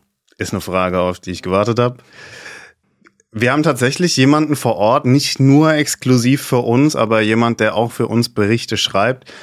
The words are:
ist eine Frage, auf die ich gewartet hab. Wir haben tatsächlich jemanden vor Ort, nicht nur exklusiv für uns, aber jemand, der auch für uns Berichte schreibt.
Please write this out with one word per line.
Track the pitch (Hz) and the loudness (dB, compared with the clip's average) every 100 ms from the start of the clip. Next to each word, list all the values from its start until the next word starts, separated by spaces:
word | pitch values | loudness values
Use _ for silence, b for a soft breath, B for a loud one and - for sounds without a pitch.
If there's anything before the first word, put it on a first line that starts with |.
| _ _ _ - | _ _ _ -12
ist | 95 | -8
eine | 101 | -6
Frage, | - 90 92 90 | -4 -2 0 0
auf | 90 90 | -2 -4
die | - | -10
ich | 87 | -10
gewartet | - 95 104 117 | -2 0 0 0
hab. | 123 123 B B B B B B B B _ _ _ _ _ | -2 -4 B B B B B B B B _ _ _ _ _
Wir | 107 117 | -4 -2
haben | 143 | 0
tatsächlich | 151 131 123 135 180 - | 0 0 0 0 -2 2
jemanden | 135 151 156 143 | 2 2 0 -2
vor | 123 104 | -2 0
Ort, | 104 135 | 2 2
nicht | 135 135 143 - | 2 0 0 0
nur | 135 143 156 | 4 6 4
exklusiv | 156 147 - 127 127 120 135 | 2 -2 -4 0 2 2 0
für | - 123 | 0 -2
uns, | 117 120 147 143 | 0 2 2 0
aber | 110 110 | 0 0
jemand, | 107 110 117 113 | 2 2 0 0
der | 107 101 | 0 0
auch | 117 | -2
für | - 117 | -4 -2
uns | 113 117 | -2 -2
Berichte | - 101 117 - 107 | -2 0 -2 -2 -6
schreibt. | - 98 107 127 B B | -4 -2 -2 -4 B B